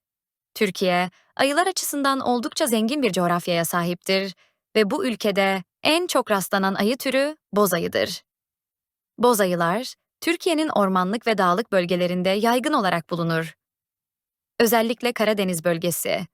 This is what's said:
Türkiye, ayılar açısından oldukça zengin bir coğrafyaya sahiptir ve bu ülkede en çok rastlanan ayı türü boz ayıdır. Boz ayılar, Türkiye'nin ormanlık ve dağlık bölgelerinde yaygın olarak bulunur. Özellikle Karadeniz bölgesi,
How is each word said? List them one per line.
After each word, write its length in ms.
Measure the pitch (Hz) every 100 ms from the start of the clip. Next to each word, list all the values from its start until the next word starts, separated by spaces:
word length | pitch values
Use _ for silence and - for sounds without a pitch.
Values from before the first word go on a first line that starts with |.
| _ _ _ _ _ -
Türkiye, 540 | 208 - 185 180 180 - _ -
ayılar 320 | 269 294 370
açısından 520 | 370 - 285 277 269
oldukça 480 | - 247 294 - 302
zengin 360 | 220 220 302
bir 80 | 240
coğrafyaya 540 | 185 175 175 175 170 165
sahiptir 680 | 180 170 175 - 190 196 - _ _ _ 214
ve 140 | 208
bu 160 | 294 262
ülkede 580 | 208 214 196 196 190 - _
en 240 | - 320 359
çok 240 | 285 -
rastlanan 440 | 202 175 202 190 190
ayı 220 | 202 247
türü 400 | 269 262 285 311 _
boz 200 | 196 202
ayıdır. 480 | 175 175 104 107 - - _ _ _ _ _ _ _ _ -
Boz 240 | 240 220
ayılar, 520 | 190 175 170 196 254 - _ _
Türkiye'nin 480 | - 339 381 311 311
ormanlık 580 | - 196 190 180 233 -
ve 100 | 208
dağlık 340 | 180 180 233
bölgelerinde 580 | 196 180 180 180 180 180
yaygın 440 | 202 226 254 285
olarak 360 | 294 190 170 -
bulunur. 440 | 170 165 165 160 - _ _ _ _ _ _ _ _ _ -
Özellikle 540 | 233 226 226 247 240
Karadeniz 500 | 240 214 208 190 170
bölgesi, 640 | 175 170 175 156 - 78 175